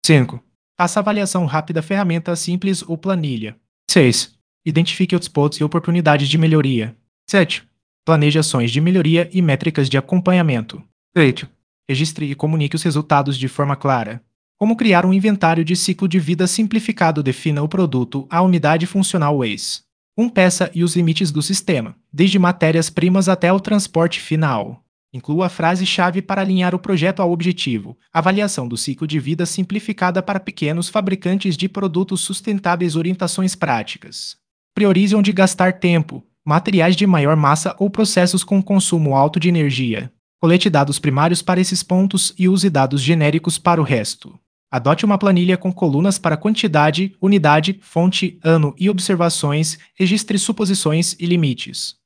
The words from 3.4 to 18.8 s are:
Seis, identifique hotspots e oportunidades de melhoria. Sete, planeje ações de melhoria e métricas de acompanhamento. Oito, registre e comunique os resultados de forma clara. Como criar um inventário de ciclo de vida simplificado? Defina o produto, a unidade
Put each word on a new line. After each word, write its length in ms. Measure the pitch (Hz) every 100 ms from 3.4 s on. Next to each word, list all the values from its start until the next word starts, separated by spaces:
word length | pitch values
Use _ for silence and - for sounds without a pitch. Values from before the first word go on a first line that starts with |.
| 107 - _ _ -
Seis, 420 | 185 131 117 - _ _ _
identifique 500 | - 151 175 - 180
hotspots 440 | 180 175 - 143 -
e 60 |
oportunidades 640 | 151 170 160 170 160 147 139
de 120 | 156
melhoria. 580 | 160 156 135 123 110 - _ _ -
Sete, 340 | 202 170 - _ _ _ _
planeje 360 | - 160 147 151
ações 320 | 151 135 117
de 100 | 123
melhoria 480 | 165 185 156 165 165
e 120 | 185
métricas 480 | 170 135 165 151 135
de 80 | 135
acompanhamento. 840 | - 185 180 180 165 123 113 - - _ _
Oito, 320 | 180 143 131 - _ _ _ -
registre 440 | 131 156 - 147
e 40 |
comunique 420 | 139 151 160 147 160
os 60 |
resultados 540 | 175 147 151 143 143 135
de 120 | 131
forma 280 | - 143 135
clara. 460 | 143 127 104 120 _ _ _ _
Como 200 | 214 226
criar 280 | 226 175
um 80 | 180
inventário 520 | 190 208 202 165 165
de 120 | 160 180
ciclo 320 | - 185 190
de 100 | 180
vida 280 | 151 170 180
simplificado? 760 | - 214 220 220 - 170 151
Defina 400 | 139 127 160 147
o 60 | 151
produto, 580 | 185 175 127 120 139 135
a 100 | 170
unidade 460 | 185 180 151 165